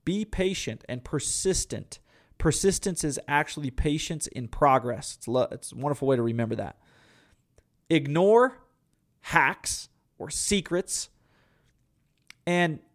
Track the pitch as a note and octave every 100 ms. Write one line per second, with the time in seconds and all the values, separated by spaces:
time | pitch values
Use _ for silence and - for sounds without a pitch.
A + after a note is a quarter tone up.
0 | - G3+ G#3+ - F#3+ F#3 - A2 - B2+
1 | - D3 - - F#3 F3+ - A2+ - -
2 | _ _ _ - D#3+ - G3 - G3+ E3+
3 | D#3 C3+ - D3 D3+ - C3+ - D3+ D3+
4 | - D#3 - - A#2 - C#3+ C3 B2 G#2+
5 | - - - B2+ A#2 - - A#2+ C#3+ C#3
6 | C3+ B2+ A#2 A#2 A2+ A2+ G2 - _ _
7 | _ _ _ _ _ _ _ _ _ E3
8 | C3+ D#3+ G3 A#3 B3+ - _ _ _ _
9 | _ _ - E3 C#3 F#3+ - - - _
10 | _ - - - - G#3 - F3 - -
11 | - _ _ _ _ _ _ _ _ _
12 | _ _ _ - - F3 E3+ D3+ -